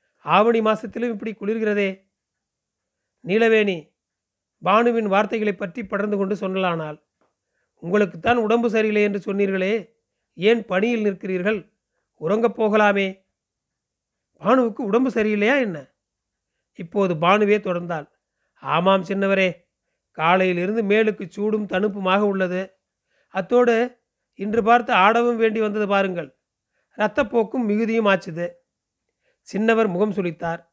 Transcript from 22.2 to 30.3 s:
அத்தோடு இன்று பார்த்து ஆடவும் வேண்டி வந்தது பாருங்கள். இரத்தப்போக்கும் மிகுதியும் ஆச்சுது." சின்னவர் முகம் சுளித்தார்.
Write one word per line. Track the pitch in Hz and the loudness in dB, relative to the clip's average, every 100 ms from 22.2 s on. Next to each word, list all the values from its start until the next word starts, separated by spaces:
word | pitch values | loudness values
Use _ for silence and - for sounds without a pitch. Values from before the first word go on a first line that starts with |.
| 208 190 185 180 190 _ _ _ _ _ _ | 0 0 -2 -4 -8 _ _ _ _ _ _
அத்தோடு | 190 185 240 247 226 247 - _ _ _ | -8 0 2 4 2 0 -6 _ _ _
இன்று | - 202 226 | -10 -4 0
பார்த்து | 214 240 247 | 4 4 4
ஆடவும் | 208 196 233 240 233 | 4 4 4 2 0
வேண்டி | 226 220 | 0 0
வந்தது | 214 208 202 | -2 -2 0
பாருங்கள். | 202 196 175 143 _ _ _ _ _ _ - | 0 0 -4 -10 _ _ _ _ _ _ -4
இரத்தப்போக்கும் | 208 247 226 240 220 262 | -2 -2 -2 0 0 -2
மிகுதியும் | 220 208 226 226 208 | -2 0 0 0 2
ஆச்சுது." | 190 - 165 175 - _ _ _ _ _ _ _ _ - | 0 -2 -8 -8 -10 _ _ _ _ _ _ _ _ -10
சின்னவர் | 196 220 226 220 | -2 2 4 2
முகம் | 175 214 | 0 -2
சுளித்தார். | 202 175 | -2 -4